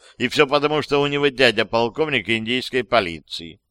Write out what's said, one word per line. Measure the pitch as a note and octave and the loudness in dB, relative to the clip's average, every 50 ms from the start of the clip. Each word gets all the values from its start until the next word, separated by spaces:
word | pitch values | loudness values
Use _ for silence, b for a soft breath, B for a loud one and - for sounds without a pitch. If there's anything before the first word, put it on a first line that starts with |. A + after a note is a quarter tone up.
| b b b b | b b b b
И | A#2+ A#2+ | -4 0
все | - D3 D3+ C3 | 2 2 2 4
потому, | C#3+ D3 C#3+ D3 D3+ D3+ | 2 2 2 2 0 -2
что | C3+ - C#3+ C#3+ | -2 0 0 0
у | C#3+ C#3+ | 0 0
него | C#3+ C#3+ C#3+ C#3+ | 0 0 0 0
дядя | B2+ A#2+ C3 A#2+ G#2+ A2 A2 | 2 2 2 2 2 2 0
полковник | - - A2+ A#2 A#2 - C#3+ D#3 D3+ C#3+ A#2+ F#2+ G#2+ | 0 0 0 0 0 0 -2 -2 0 -2 -2 -2 -2
индийской | A2+ A2+ A2 A2 B2 B2+ - - - B2+ A#2 | -2 -2 -2 -2 -4 -4 -4 -4 -4 -4 -2
полиции. | - B2 A#2 G2 E2+ E2 D#2 - - - - E2+ E2 D#2 _ _ _ | 0 2 2 2 0 -4 -10 -12 -14 -16 -14 -14 -16 -18 _ _ _